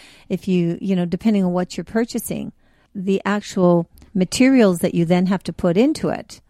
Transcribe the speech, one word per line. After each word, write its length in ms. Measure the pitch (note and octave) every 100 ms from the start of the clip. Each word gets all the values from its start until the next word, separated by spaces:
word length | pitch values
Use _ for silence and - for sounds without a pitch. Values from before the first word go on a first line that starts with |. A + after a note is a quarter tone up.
| - - -
if 200 | F#3 -
you, 280 | F3+ E3+ E3+
you 160 | F#3+ F#3
know, 80 |
depending 400 | F3 F3+ A3+ G3+
on 80 | F#3
what 240 | F3+ F3+ -
you're 80 |
purchasing, 640 | E3+ A3+ A#3+ A#3 - C#3+ - - _ _ _ G3+
the 260 | F#3 F#3+
actual 640 | G3 G#3 - G3+ F3 E3+ E3 - -
materials 680 | F#3 F#3 - B3+ C4 G3+ E3+
that 140 | F3+
you 100 | F3
then 220 | E3 F3+ F#3
have 180 | G3
to 80 | -
put 240 | - F3+ F3
into 320 | C#4 D#4 E3
it. 320 | - - - _